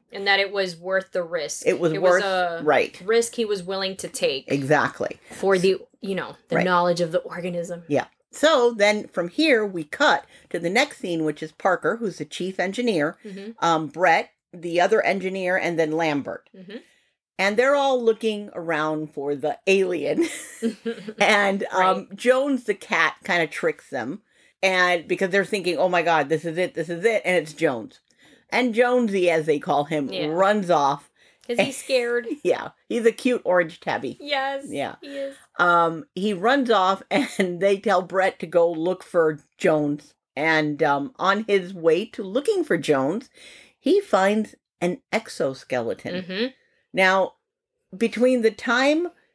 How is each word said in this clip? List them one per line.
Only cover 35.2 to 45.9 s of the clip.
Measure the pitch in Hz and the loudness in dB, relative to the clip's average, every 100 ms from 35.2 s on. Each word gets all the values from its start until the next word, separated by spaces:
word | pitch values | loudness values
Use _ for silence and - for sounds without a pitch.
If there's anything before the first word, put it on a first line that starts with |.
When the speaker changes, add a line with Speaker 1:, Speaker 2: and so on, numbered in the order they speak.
| 277 277 _ - | -10 -12 _ 0
Speaker 2:
Um, | 175 175 165 160 - | 2 4 2 -2 -10
he | 185 208 | -4 -4
runs | 180 220 285 233 | 0 2 2 4
off | 202 185 190 - | 4 4 0 -2
<laughs> | |
and | 277 233 - 185 175 | -2 0 -2 -2 0
they | 196 196 | 0 2
tell | 208 185 | 2 0
Brett | 175 185 190 - | 0 0 0 -2
to | 165 | 0
go | 170 170 | 2 2
look | 160 170 180 | 2 -2 -4
for | - 175 160 151 _ _ | -2 2 2 0 _ _
Jones. | 180 156 147 147 - _ _ 139 | 0 2 0 -4 -8 _ _ -2
And, | 160 156 151 147 | 2 2 0 0
um, | 151 143 139 - | 2 2 -2 -2
on | 185 208 220 | 0 0 0
his | 202 180 | 0 0
way | 185 160 165 220 | 0 2 2 0
to | - | -10
looking | 190 233 302 392 | -6 -2 0 -2
for | 320 170 | 0 -2
Jones, | 147 135 135 208 - _ - - - _ | 2 2 0 -2 -8 _ -20 -20 -20 _
he | - 392 | 0 2
finds | 392 202 196 214 208 - _ _ | 2 2 2 0 -2 -10 _ _
an | 175 254 _ | -4 -4 _
exoskeleton. | 220 - - 143 131 - 127 117 | -6 -6 -4 -4 -4 -6 -4 -4